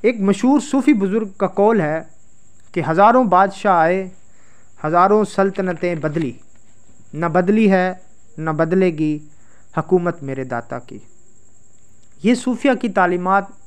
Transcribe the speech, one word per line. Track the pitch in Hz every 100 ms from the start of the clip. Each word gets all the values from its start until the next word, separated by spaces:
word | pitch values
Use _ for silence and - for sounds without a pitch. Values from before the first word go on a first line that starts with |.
एक | 214 240
मशहूर | 190 196 247 285
सूफ़ी | - 269 269
बुज़ुर्ग | 233 190 214 208 -
का | 190
कौल | - 208 220
है | 151 160 - - - - - - -
कि | 175
हज़ारों | 160 160 208 247 233
बादशाह | 180 196 - 208
आए, | 175 165 185 185 - - - - - - -
हज़ारों | 156 175 190 214 202
सल्तनतें | - 196 185 185 170 175 165
बदली, | 151 156 143 - - - - - - - -
न | 151 170
बदली | 170 180 214 214
है | 190 185 180 - - - -
न | 160
बदलेगी | 156 165 185 185 156 151 151 151 - - - - -
हुकूमत | - 185 175 170
मेरे | 135 131
दाता | 131 120 120 123
की। | - 104 - - - - - - - - - - - -
ये | 190
सूफिया | 247 254 233 285
की | 254 233
तालीमात | 190 180 180 180 196 196 -